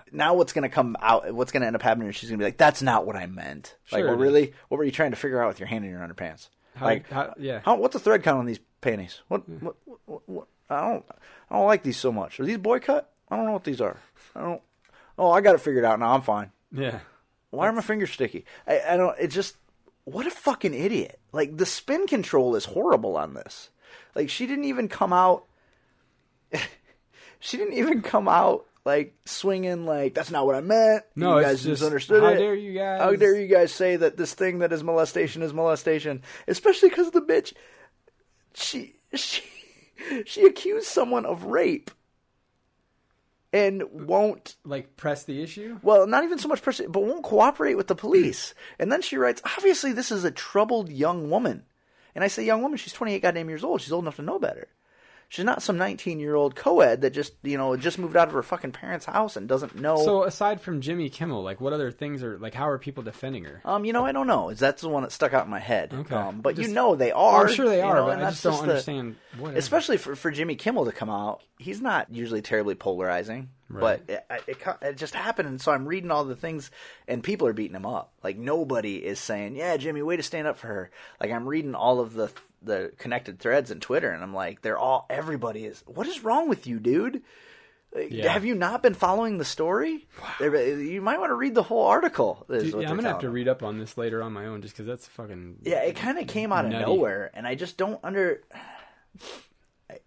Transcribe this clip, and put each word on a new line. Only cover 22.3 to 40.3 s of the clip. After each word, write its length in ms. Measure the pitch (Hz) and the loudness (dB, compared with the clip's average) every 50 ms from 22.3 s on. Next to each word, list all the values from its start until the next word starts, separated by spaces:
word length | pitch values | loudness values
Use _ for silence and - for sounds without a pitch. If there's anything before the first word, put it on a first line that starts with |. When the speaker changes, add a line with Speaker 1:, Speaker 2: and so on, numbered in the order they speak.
| - 143 131 123 117 | 2 2 2 4 0
Speaker 1:
is 80 | 104 - | 0 -2
horrible 500 | - - 175 220 349 - 123 110 101 87 | -4 -4 -2 2 4 2 2 2 0 -2
on 180 | 76 76 78 69 | -2 -4 -6 -8
this. 340 | 64 - - - - - - _ _ _ - - - - _ _ | -14 -16 -16 -18 -20 -20 -20 _ _ _ -20 -20 -20 -20 _ _
Like, 140 | - 151 135 | -4 -4 -4
she 160 | - - 247 | -4 -6 -6
didn't 200 | 247 277 277 285 | -4 -4 -4 -4
even 240 | 277 262 247 233 190 | -4 -4 -4 -4 -6
come 240 | - - 208 185 180 | -2 -2 0 2 4
out, 320 | 180 180 185 180 - - _ _ _ _ _ _ _ _ _ _ _ _ _ _ _ _ _ _ _ _ _ | 4 6 6 4 2 0 _ _ _ _ _ _ _ _ _ _ _ _ _ _ _ _ _ _ _ _ _
<laughs> 880 | - 151 - - - _ _ _ _ _ _ _ _ _ - - - _ | -8 -8 -8 -8 -12 _ _ _ _ _ _ _ _ _ -20 -20 -20 _
she 160 | - - - | -12 -10 -6
didn't 180 | 254 415 415 311 | -4 -4 -4 -2
even 260 | 247 240 320 339 233 | 0 0 2 0 0
come 260 | 196 - - 208 202 | -2 0 0 2 4
out, 380 | 196 170 170 - 196 190 - - _ _ _ _ | 4 4 6 6 4 2 2 -2 _ _ _ _
like, 300 | - 143 147 147 - _ _ _ | 2 2 2 0 -2 _ _ _
swinging, 600 | - - - - 196 190 190 185 180 180 170 170 | -12 -10 -4 -2 -2 0 0 -2 -2 -4 -4 -2
like, 260 | 160 156 147 139 135 131 | -4 -2 0 -2 -2 -2
"That's 160 | - - - | -2 -6 -4
not 160 | 170 147 135 | -2 0 2
what 80 | 139 135 | 2 2
I 80 | 131 | 2
meant. 420 | 151 180 214 226 226 220 214 214 - _ _ | 2 2 4 6 8 6 6 4 2 _ _
Speaker 2:
No, 160 | 147 170 180 170 | 0 2 6 6
Speaker 1:
You 40 | 147 | 6
Speaker 2:
it's 80 | 147 | 6
Speaker 1:
guys 100 | 143 135 131 127 | 6 4 2 0
Speaker 2:
just, 180 | 156 151 135 | -2 0 0
Speaker 1:
misunderstood 400 | 156 156 151 139 135 - 214 214 | 0 0 0 -2 2 6 6 8
Speaker 2:
"How 80 | 214 208 | 8 8
Speaker 1:
it. 80 | 208 | 8
Speaker 2:
dare 160 | 185 202 208 202 | 6 4 2 0
you 180 | 202 208 202 190 | -2 -4 -6 -6
guys." 280 | 185 196 196 190 190 | -4 -2 -2 0 2
Speaker 1:
How 140 | - 185 202 | 4 4 6
dare 180 | 190 208 202 196 208 | 6 6 6 6 4
you 80 | 202 | 4
guys 240 | 185 190 175 175 165 | 6 8 8 8 6
say 240 | - - 185 185 180 | 2 0 2 2 4
that 200 | 165 165 156 - | 4 4 2 2
this 180 | - 170 147 - | 0 -6 -6 -2
thing 240 | - 190 185 175 175 | -2 -2 -2 0 0
that 120 | 175 165 | 0 0
is 120 | 165 156 151 | 0 -2 -2
molestation 580 | 170 165 165 160 147 - 175 165 143 104 160 | 0 2 2 2 2 2 -2 -2 -2 -2 -4
is 100 | 165 156 143 | -6 -6 -2
molestation?" 680 | 160 165 165 160 147 - 165 160 156 147 151 139 131 - - - - - | 0 2 2 2 2 2 0 0 0 0 -4 -6 -6 -10 -16 -20 -16 -4
Especially 440 | - 180 - - 427 381 - - 370 | -4 -4 2 4 4 6 8 8 8
'cause 180 | - - 349 330 | 8 6 0 4
the 120 | - 349 | 4 0
bitch, 320 | 294 302 330 - - - - - - - - - - _ _ _ _ _ _ _ _ _ _ _ _ _ _ | 2 4 2 2 2 0 -16 -18 -20 -20 -20 -20 -20 _ _ _ _ _ _ _ _ _ _ _ _ _ _
she, 440 | - - - - 262 226 240 _ _ _ _ - | -10 -8 -8 -6 -8 -10 -12 _ _ _ _ -8
she, 260 | 269 - - - - - - - - - _ _ _ _ | -6 -6 -4 -6 -6 -6 -8 -20 -20 -20 _ _ _ _
<laughs> 420 | _ _ - - - 285 247 208 | _ _ -16 -8 -6 -6 -6 -6
she 200 | - | -8